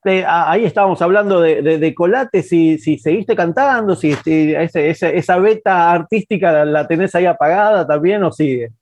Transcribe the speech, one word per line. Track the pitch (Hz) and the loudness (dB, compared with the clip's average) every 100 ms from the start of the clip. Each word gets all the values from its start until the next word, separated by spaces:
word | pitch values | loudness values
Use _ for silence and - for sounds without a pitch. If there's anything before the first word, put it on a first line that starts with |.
eh, | 196 185 | -2 -2
a-, | 185 170 156 | 0 0 0
ahí | 196 | 0
estábamos | 202 202 196 170 | 0 0 0 0
hablando | 175 202 202 180 | 0 0 2 2
de, | 165 151 | 2 2
de, | 143 160 | 0 0
de | 160 | 0
Colate, | - 175 247 254 190 | 0 0 0 -2 -4
si, | - 170 160 156 | 0 0 2 0
si | 156 147 | -2 -4
seguiste | 156 202 202 | -2 -2 -2
cantando, | 202 170 170 277 247 208 175 | -2 -2 0 0 0 -2 -2
si, | 156 | -2
si | 139 160 160 151 | -2 0 0 0
ese, | 156 165 170 147 | 0 -2 -2 -2
ese, | 160 165 175 | -2 -2 -2
esa | 170 180 | 0 2
beta | 208 220 196 180 170 | 2 0 0 2 2
artística | 175 165 220 - 196 175 | 0 -2 -4 -4 -2 0
la, | 151 | 2
la | 151 151 147 | 2 0 -2
tenés | 165 190 - | -2 -2 0
ahí | 180 | 0
apagada | 165 147 185 208 202 | 0 0 2 2 0
también | 147 151 170 208 | 0 0 0 0
o | 175 | -2
sigue. | - 147 123 117 - | -2 -4 -4 -8 -14